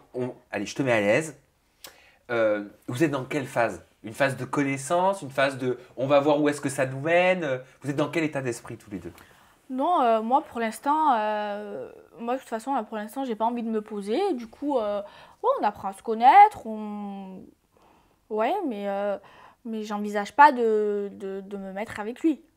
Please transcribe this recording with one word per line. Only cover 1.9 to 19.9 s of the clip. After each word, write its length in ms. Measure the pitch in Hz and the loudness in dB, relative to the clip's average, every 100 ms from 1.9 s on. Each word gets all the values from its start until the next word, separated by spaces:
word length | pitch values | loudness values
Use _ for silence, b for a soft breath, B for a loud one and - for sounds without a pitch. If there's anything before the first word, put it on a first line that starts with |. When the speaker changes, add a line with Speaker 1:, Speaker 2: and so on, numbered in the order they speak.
| B B B - | B B B -4
Speaker 1:
Euh, 340 | 117 110 104 101 - - | 2 2 2 -2 -12 -10
vous 160 | 123 | 0
êtes 80 | 156 | 0
dans 140 | 139 | 0
quelle 220 | 127 151 123 | -4 -6 -2
phase ? 360 | 127 113 87 - _ | 0 0 -2 -14 _
Une 80 | 110 | -16
phase 240 | 110 135 127 | -2 -2 0
de 80 | |
connaissance, 800 | 120 151 139 135 - 175 190 196 | -4 -2 0 -2 -2 2 2 0
une 80 | 135 | -4
phase 280 | 139 139 131 | 0 0 0
de 200 | 127 120 B - | -4 -4 B -6
on 100 | 135 | 2
va 140 | 143 | 4
voir 200 | 143 147 | 6 4
où 80 | 147 | 2
est-ce 120 | 143 | 0
que 80 | 139 | -4
ça 180 | 135 131 | -2 -2
nous 140 | 135 | -2
mène ? 420 | 151 175 185 185 | 2 4 4 2
Euh, 160 | 151 127 B B | -2 -4 B B
vous 100 | 135 | -6
êtes 60 | 143 | -2
dans 120 | 143 | -2
quel 120 | 170 | -2
état 200 | 156 143 | -2 -2
d'esprit 340 | 131 117 - 117 | -4 -6 -10 -16
tous 140 | 101 | -12
les 80 | 95 | -12
deux ? 140 | 87 - B B B B - | -12 -16 B B B B -10
Speaker 2:
Non, 320 | 254 311 349 | -2 0 4
euh, 220 | 240 226 | 4 2
moi 200 | 226 277 | 2 0
pour 180 | 302 233 | 0 -6
l'instant, 520 | 220 - 285 311 311 | -6 -4 -2 2 2
euh, 760 | 226 214 214 208 202 208 202 107 - - - | 2 0 -2 -4 -6 -10 -10 -12 -16 -20 -10
moi 140 | 233 | -6
de 40 | 262 | -6
toute 100 | - | -6
façon 240 | 226 269 | -8 -4
là 120 | 269 | -4
pour 120 | 220 220 | -4 -8
l'instant 280 | 214 269 | -8 -8
j'ai 100 | 269 | -6
pas 100 | 214 226 | -2 -2
envie 180 | 240 | -2
de 40 | 226 | -4
me 120 | 220 | -4
poser. 380 | 214 208 202 262 403 | -4 -8 -4 -2 0
Du 120 | 254 226 | -2 -8
coup, 320 | - 285 262 | -8 -4 -2
euh, 220 | 208 208 202 B B B | -2 -4 -8 B B B
ouais, 60 | 453 539 | -2 0
on 40 | |
apprend 240 | 220 - 196 | -2 -2 -8
à 40 | |
se 100 | 202 | -8
connaître, 600 | - 220 247 381 427 - 220 | -6 4 8 10 8 6 -10
on... 720 | 214 214 208 202 196 190 190 - _ _ b b b b b _ | -10 -10 -10 -10 -12 -14 -16 -20 _ _ b b b b b _
Ouais, 240 | 214 233 403 320 | -2 0 0 -4
mais, 200 | 202 202 | -4 -4
euh, 300 | 196 202 196 B B B B | -2 -2 -4 B B B B
mais 180 | 233 220 | -10 -8
j'envisage 540 | 214 | -6